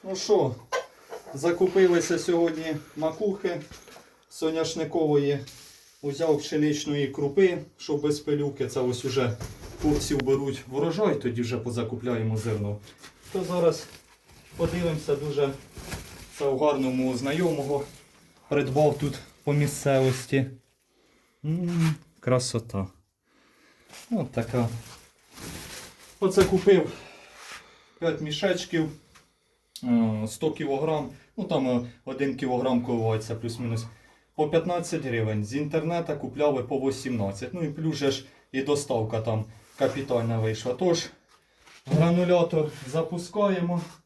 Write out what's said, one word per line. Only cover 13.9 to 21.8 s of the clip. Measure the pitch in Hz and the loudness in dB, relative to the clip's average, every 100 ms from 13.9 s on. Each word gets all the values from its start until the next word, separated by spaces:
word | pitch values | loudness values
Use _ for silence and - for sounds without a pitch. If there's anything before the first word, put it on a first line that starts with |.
| - - _ _ - - - | -18 -20 _ _ -20 -20 -4
подивимося, | 170 180 170 151 - 139 | -2 0 -2 -2 -2 -2
дуже | 147 139 139 135 - - - - - - - - | 0 0 0 -2 -14 -16 -12 -12 -12 -18 -18 -2
це | 139 | 0
у | 135 | 4
гарному | 151 135 131 127 127 123 | 2 4 2 2 0 0
знайомого. | 139 160 175 143 139 143 - - - _ _ _ - | -2 2 2 2 0 -2 -2 -14 -20 _ _ _ -2
Придбав | 143 127 135 151 147 | 0 2 4 4 4
тут | 143 - - - | -4 -4 -14 -8
по | - | 0
місцевості. | 147 143 - 143 135 131 127 - 139 131 - _ _ _ _ _ _ _ _ 151 | 2 2 0 2 4 4 2 0 0 0 -6 _ _ _ _ _ _ _ _ -4
М, | 165 175 170 | -2 0 2